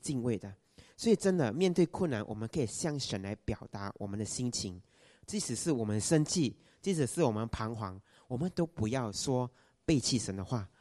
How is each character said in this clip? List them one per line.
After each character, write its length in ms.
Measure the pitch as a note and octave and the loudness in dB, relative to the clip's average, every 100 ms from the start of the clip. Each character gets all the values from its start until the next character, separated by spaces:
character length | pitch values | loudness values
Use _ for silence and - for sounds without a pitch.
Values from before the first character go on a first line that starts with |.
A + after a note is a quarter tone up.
敬 220 | - C3+ | -4 -2
畏 160 | A#2+ G#2+ | 0 -2
的。 140 | G2+ G2+ _ - - - | -4 -16 _ -20 -20 -2
所 160 | A3+ | 2
以 40 | G3+ | 4
真 200 | G3 F#3 | 4 4
的， 160 | A#2+ | 2
面 200 | B2 F#3+ | 4 2
对 120 | F3 E3+ | 4 2
困 240 | - F3 | 2 -2
难， 160 | A2 - | -2 -4
我 80 | |
们 140 | G#2+ A2+ | -6 -4
可 120 | E3+ | -2
以 60 | A#2 | -2
向 320 | - E3+ D3 | -2 -4 -2
神 220 | - G#2 | -2 -4
来 120 | G2 G#2+ | -4 -6
表 220 | - G#2+ A2+ | -6 -6 -6
达 220 | G#2 G2 - | -8 -8 -8
我 80 | G2+ | -6
们 120 | G2+ | -4
的 60 | |
心 260 | G#2 - B2 | -4 -4 -4
情。 300 | - G2 F2+ - _ - _ - | -4 -6 -10 -16 _ -20 _ -8
即 120 | G#3 | -6
使 160 | - | -4
是 180 | A2+ E3+ | -2 0
我 120 | C3 | 0
们 160 | G#2+ G#2 | 2 0
生 240 | - D#3+ | 4 4
气， 300 | D3+ F3+ B2+ - _ _ | 4 2 0 -2 _ _
即 120 | G3 | -2
使 140 | E3+ B2 | 0 0
是 160 | - | 2
我 80 | C#3+ | 2
们 160 | G#2+ A2+ | 2 -2
彷 260 | - A2 | -4 -6
徨， 260 | A#2 G2+ F#2+ - - - | -4 -6 -8 -18 -20 -8
我 80 | B2 | -4
们 140 | F3+ | -2
都 120 | F3 E3 | -2 -2
不 220 | - A2 | -2 -2
要 220 | C3 A2+ | 0 -2
说 380 | G2 - B2+ B2 _ _ _ | -4 0 0 0 _ _ _
背 140 | - D3 | 2 2
弃 200 | - B2 | 4 0
神 180 | - F#2+ | 0 -6
的 80 | |
话， 240 | F#2+ B2 G2 _ | -2 -4 -4 _